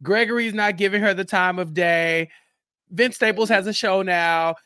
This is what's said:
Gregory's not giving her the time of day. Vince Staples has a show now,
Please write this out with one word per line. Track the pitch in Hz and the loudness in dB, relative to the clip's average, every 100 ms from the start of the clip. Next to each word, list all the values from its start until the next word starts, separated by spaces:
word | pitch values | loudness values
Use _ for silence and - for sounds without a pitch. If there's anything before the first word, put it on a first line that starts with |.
Gregory's | 139 214 226 233 226 | 0 0 2 -2 -2
not | 214 208 180 | -2 -2 0
giving | 196 202 | 0 0
her | 208 | 0
the | 190 | -2
time | 190 196 185 180 | -2 0 0 -2
of | 170 | -4
day. | 156 170 165 165 165 160 - _ _ _ _ _ | 0 2 2 0 -2 -4 -10 _ _ _ _ _
Vince | 175 240 - | -2 -2 0
Staples | 220 202 220 | 0 0 2
has | 208 196 | 2 0
a | |
show | 202 214 190 | -2 0 0
now, | 190 175 170 165 165 165 | 2 0 2 2 0 -4